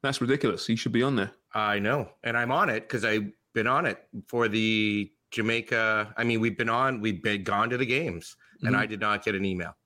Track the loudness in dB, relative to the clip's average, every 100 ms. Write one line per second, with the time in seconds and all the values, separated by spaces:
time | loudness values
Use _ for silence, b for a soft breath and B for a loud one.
0 | 0 0 0 2 2 0 -2 -2 0 2
1 | 2 2 -2 -6 _ -4 0 0 0 0
2 | -4 -8 -2 -2 0 2 2 0 -4 -2
3 | 0 0 -2 -10 _ -2 2 2 0 -4
4 | -10 -16 -6 0 2 2 2 2 2 0
5 | -4 _ _ -2 0 0 0 0 2 0
6 | -2 -2 0 2 0 0 0 2 0 0
7 | -2 -2 -2 -2 0 0 2 0 0 0
8 | -2 -6 -12 -20 b b 0 0 0 -2
9 | 0 0 0 0 0 -2 -6 -12